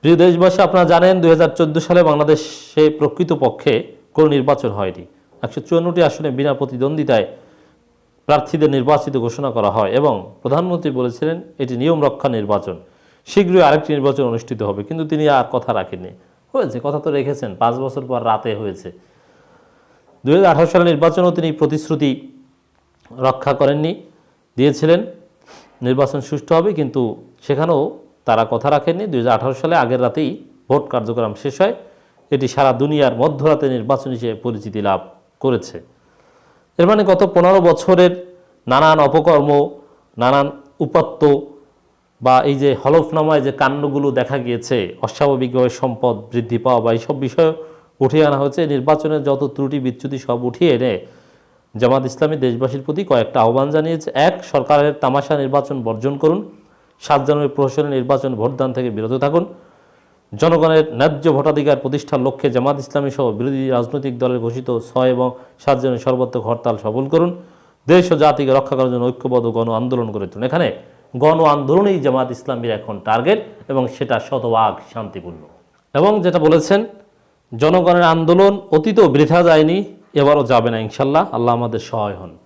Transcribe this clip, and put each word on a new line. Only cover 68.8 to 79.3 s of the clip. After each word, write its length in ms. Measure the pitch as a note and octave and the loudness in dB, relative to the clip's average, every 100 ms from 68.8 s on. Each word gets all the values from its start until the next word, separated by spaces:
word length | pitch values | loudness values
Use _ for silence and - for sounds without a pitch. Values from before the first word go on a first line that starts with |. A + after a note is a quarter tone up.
| C3 | 0
জন্য 100 | B2 B2 | 0 -2
ঐক্যবদ্ধ 380 | B2+ C3 B2 A#2 A2+ | -4 -2 0 0 -2
গণ 100 | A2+ A2+ | -2 -2
আন্দোলন 280 | B2 B2+ A2+ | -2 -2 -4
গড়ে 140 | G#2 F#2+ | -6 -8
তুলুন। 140 | G2+ B2+ | -6 -4
এখানে 180 | D#3 D3 - - _ _ B2 | 0 -2 -4 -16 _ _ 0
গণ 140 | D3 D#3+ D#3+ D3 | 2 4 2 2
আন্দোলনই 420 | C3+ E3 G3+ F#3+ C#3 | 2 2 2 0 0
জামাত 240 | C3 B2 A#2+ | 0 -2 -6
ইসলামীর 360 | - B2 A#2 G#2+ | -8 -6 -4 -6
এখন 160 | - G2+ G#2+ | -8 -10 -2
টার্গেট 320 | A2+ C3+ G#3+ - - - | 0 0 -2 -4 -20 -6
এবং 120 | C3+ B2+ - | -2 -2 -4
সেটা 200 | B2+ A#2 - | -4 -4 -4
শতভাগ 460 | C3+ A#2+ A2+ A2 F#2 - | -6 -2 0 0 -2 -14
শান্তিপূর্ণ। 500 | A#2 G#2 F#2+ F2 D#2+ D2+ _ _ _ _ C3+ | -14 -12 -12 -16 -18 -20 _ _ _ _ 0
এবং 120 | F#3+ G#3+ F3 | 2 2 0
যেটা 140 | E3+ D#3 | 2 4
বলেছেন, 320 | D#3+ D#3 G3 A3+ - _ _ _ _ _ | 2 2 0 -2 -12 _ _ _ _ _
জনগণের 540 | A#2 D3 F3+ F3 F3 E3+ | -2 2 4 4 4 4
আন্দোলন 400 | E3 E3 F3 G3 G3+ - D#3 | 2 2 4 4 2 0 0
অতীতেও 320 | F#3 G#3 F3+ B2+ | 2 4 4 6
বৃথা 240 | D3+ | 4